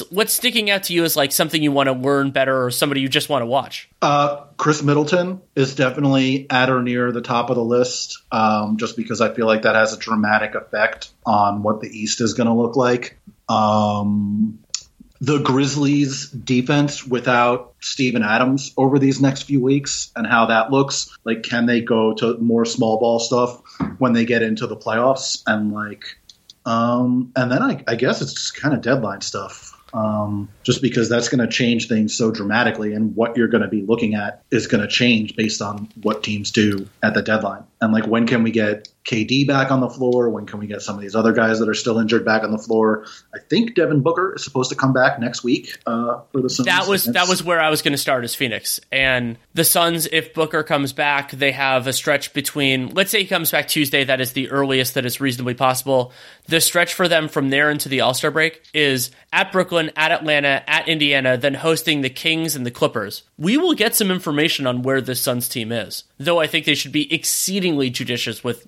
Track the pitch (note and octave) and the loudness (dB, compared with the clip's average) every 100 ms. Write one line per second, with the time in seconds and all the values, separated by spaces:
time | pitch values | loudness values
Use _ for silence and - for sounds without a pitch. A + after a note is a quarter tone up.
0 | - F3+ G#3+ - B3 A#3 G3+ G3 - E3+ | -4 -2 0 0 0 0 0 0 0 0
1 | E3 D#3 C#3 - D#3+ E3 D3 C#3 C3+ C3 | 2 2 0 0 0 2 2 2 2 0
2 | C3+ C#3 C#3 C3+ C3+ C3 B2 B2 D3+ C3+ | 0 0 0 0 2 0 0 0 0 0
3 | C3+ D3 - C#3+ A#2 C3 A#2 - - - | 0 -2 0 -2 0 -2 -2 -10 -14 -2
4 | D#3+ D3 C#3+ - - - C#3+ D3+ C#3+ D3 | 2 2 2 -2 -10 -2 0 2 4 2
5 | D3 F3+ F3+ F#3 _ C#3+ C3 C#3+ C3 C#3 | 2 0 0 -6 _ -2 0 2 0 2
6 | C#3 C3+ C3 C3+ C3+ B2+ B2+ B2+ B2 B2 | 2 4 2 0 0 2 2 2 0 -2
7 | B2 A#2+ A#2+ A#2+ B2 B2 A2+ B2 B2 - | -2 -2 -2 -2 0 0 2 2 2 -2
8 | - - - A#2 A2 G#2+ G#2 G#2+ A2+ - | -10 -12 -4 0 2 2 0 -2 -4 -6
9 | G#2+ A2 A2 - A2 A2 A2+ A2 A2 - | -4 0 0 2 2 2 4 4 2 0
10 | A2 A2 G#2 G#2+ A2 A2+ - G#2+ A2+ - | -4 0 2 2 0 -6 -4 0 0 -2
11 | - _ A#2 G#2 G2+ G#2 G#2 G#2+ G#2+ G#2+ | -16 _ 0 2 2 2 -2 -2 -6 -8
12 | G#2+ - A2+ B2 A#2 A#2 A#2 C3 B2 B2 | -6 -2 -2 0 2 2 2 2 2 0
13 | - - - - - A2 G#2+ G#2+ G#2+ G#2 | -4 -16 -20 -14 -2 2 2 2 2 0
14 | G#2 G#2 G2+ G#2 A2 - _ - - _ | 0 0 0 0 -2 -4 _ -14 -14 _
15 | - - C#3+ D3 A#2 C3 C#3 C#3+ C#3+ C#3+ | -20 -6 -2 0 2 2 0 2 2 2
16 | C#3 - - B2 - B2 B2+ D3 C#3+ - | 0 -2 -10 -8 0 0 2 2 2 -2
17 | B2+ A#2+ B2 A#2+ A#2+ B2 - - - - | -4 -2 2 4 4 2 -4 -12 -8 -2
18 | B2+ A#2 G#2+ A2+ B2+ C#3 - - C3 C#3 | 0 0 2 2 2 0 -2 2 4 4
19 | C3+ C3+ C#3 C3+ - C#3 B2+ C#3+ C#3 - | 4 4 2 0 0 2 2 2 0 -8
20 | - A#2 A2 A#2+ A2+ A2+ A2 C3+ C#3 - | -8 -6 0 2 4 2 2 2 0 -2
21 | - - A2+ A2+ - A#2+ A#2+ A#2+ A#2 A2+ | -8 -8 -6 -6 -2 0 2 2 2 2
22 | A2 G#2+ A2+ A#2+ A2+ A#2 A2+ - A2+ A2 | 2 2 -2 0 2 2 0 0 2 2
23 | A#2 A#2 A#2 B2 B2 - - - - - | 2 2 0 0 0 -4 -12 -6 -6 -2
24 | B2+ A#2 A#2 A#2 A2+ G#2+ A#2 G#2 A#2 A2 | 2 2 2 2 0 -2 -6 -6 -4 0
25 | B2+ C3 - - - G#2+ G#2 G#2 G#2 G#2 | 2 0 -2 -6 -2 -2 -2 -4 -8 -12
26 | - - _ - _ - B2 A2+ A#2+ A#2+ | -18 -20 _ -20 _ -10 -4 0 0 0
27 | B2 B2 B2+ C3 B2+ D#3 C4 C#3 - A2+ | 0 0 -2 -2 0 0 0 -2 -4 0
28 | C3 A3+ C#3 - - - D3 B2 A#2 C3+ | 0 0 -4 -6 -8 -4 -2 -2 0 0
29 | G#2 G2 - G#2 G2 - - - _ A2+ | -2 -8 -10 -10 -12 -16 -20 -20 _ -4
30 | G#2+ G#2+ G#2 G2+ G2+ - B2+ A#2+ A#2+ A#2+ | -2 -2 -4 -6 -8 -8 -2 0 0 0
31 | A2 A#2 A#2 B2+ A2+ - A#2+ A#2 - A2 | 0 0 0 0 0 0 0 0 0 0
32 | G#2+ - A2 G#2+ G2+ A2+ A#2 A2 G#2+ G#2+ | 0 0 -2 -2 -2 0 0 -2 -4 -2
33 | A2 F#2+ A#2 A#2+ A2+ A2+ F#2+ G#2+ G2 A#2 | -2 0 0 2 2 2 0 -2 0 0
34 | A2 G#2+ G2+ - - A2+ - A2 G#2 - | 0 -2 -6 -10 -2 -2 0 0 0 0
35 | B2 A2 G#2+ - G#2+ - G#2 G2+ G#2 A2+ | 2 2 0 -2 -2 -2 -6 -8 -12 -6
36 | G#2+ G#2+ - G#2 G2+ A2+ G#2 G2 G2 - | -4 -2 -4 -6 -2 2 2 0 -6 -4
37 | G#2 G#2 G#2+ G#2+ G2+ G2 - - A2+ A2 | -2 0 0 0 -2 -6 -14 -4 0 2
38 | A2 A#2 A#2 B2 A2+ A2+ G#2+ G#2 - _ | 2 2 2 2 2 2 0 -2 -8 _
39 | - A2 G#2+ C3 C#3 C#3 C3+ C3 A#2+ C3 | -6 -4 0 2 2 2 2 2 0 -2
40 | B2 B2 A#2 G#2 G#2 G#2 G#2 G2+ - G2+ | 0 2 2 -2 -8 -10 -8 -8 -8 -10
41 | G2 A2 A2 A2 A2 A2 G#2+ G#2+ B2 A2+ | -4 2 4 4 2 2 0 0 0 0
42 | G#2+ A#2 A2 A2 G#2+ G#2+ - A2 A2 G#2+ | 2 2 2 0 0 -4 0 2 2 0
43 | - - _ - - G3 A3+ - D#3 D3 | -6 -20 _ -14 -2 0 0 2 2 2
44 | C#3+ F#3 F#3+ - - C3 B2+ - C3+ C3 | 2 0 -2 -4 -6 -4 -2 0 2 4
45 | C3+ B2 A#2+ - A#2+ C3+ - - - A#2 | 2 0 -4 -4 -2 -2 -2 -10 -6 -2
46 | A#2+ A#2+ - C3+ B2+ - B2+ F3+ F#3+ G3 | -2 -4 -4 -2 -2 0 2 2 2 0
47 | A#2 F3+ F3+ F#3 D#3+ E3+ D#3 D#3 D#3 C#3 | 2 2 2 0 0 2 2 2 2 2
48 | - C3 A#2+ - B2+ G2+ - - - C3+ | 2 0 -2 -4 -4 -4 -6 -8 -4 0
49 | C3+ B2+ A#2+ A2+ _ - E3 F3+ E3+ E3+ | 2 2 0 -8 _ -2 2 2 2 0
50 | D#3 D#3+ D#3 D#3+ D#3 D#3+ D3+ D3+ C#3 C#3 | 0 -2 -2 -2 -2 -2 0 0 0 -2
51 | D3 C#3 C#3 C3+ C#3 C3 C3+ C3 B2+ B2+ | -2 -2 -4 -2 -2 0 0 0 0 -2
52 | D#3 C#3+ - D3 C#3+ D3 C3+ C3 B2 F3+ | 0 -2 -2 -6 -4 0 0 0 -2 -2
53 | G3 G#3+ F#3+ F#3 D#3 D#3 C#3+ D#3+ C#3 D3 | 0 0 0 -2 0 -2 0 0 0 0
54 | C3 C3 B2+ C3+ A#2 C#3 C#3 C3 B2+ C#3 | 2 0 0 -4 -4 -2 0 0 0 -2
55 | B2 - C#3 B2 B2 A#2+ C3 B2+ C3+ C3 | -4 -2 -4 -2 -4 0 0 0 0 0
56 | B2 - - - - E3 - F3 F3 - | 0 -8 -20 -18 -2 0 2 0 0 0
57 | F3+ E3 D3+ D#3 C3+ C#3 D3+ D3 C3+ C3 | 2 2 0 -2 0 2 2 0 -2 0
58 | A2+ B2+ D#3 D#3 D#3+ - - D#3 D3 C3 | 2 0 -2 0 -2 -4 -6 0 2 0
59 | B2 - - E3+ G3 F#3 F3+ E3+ D#3+ D3+ | -4 -12 -4 -2 0 0 0 0 -2 0
60 | D#3+ D#3 D#3 D3 C#3+ C#3 - D#3 D#3+ D#3+ | 0 0 2 2 2 0 0 -2 0 0
61 | D3 C#3 C3 B2 C#3 C3 E3 D#3+ E3 D3 | 2 2 2 2 0 0 0 0 0 0
62 | C3 C3 E3 D#3+ D#3+ D3 A#2+ - D#3 A2+ | -2 -2 -2 -2 -2 -4 -6 -2 -2 -2
63 | G2+ - - - E3 C#4 F4+ G#3 A3 A3 | -8 -12 -16 -4 0 2 2 2 0 0
64 | G3 F#3 E3+ D3 D#3+ - C3 B2 C3 C3+ | 0 -2 -2 0 0 0 -2 -2 0 -2
65 | B2 B2 C#3 B2 A#2+ B2+ A2 A#2 G#2 - | -2 -4 -2 -2 -4 -6 -6 -6 -6 -12
66 | - - D3 E3+ D#3 E3 D3+ C#3 C#3 D3+ | -16 -8 0 0 2 0 0 0 0 -2
67 | D3 D#3+ - - - G3 F3+ C#3+ C3 B2 | -2 -4 -4 -4 -2 0 0 0 -2 -2
68 | A#2+ A#2+ B2 A2 B2 A2+ | -6 -4 -6 -6 -6 -6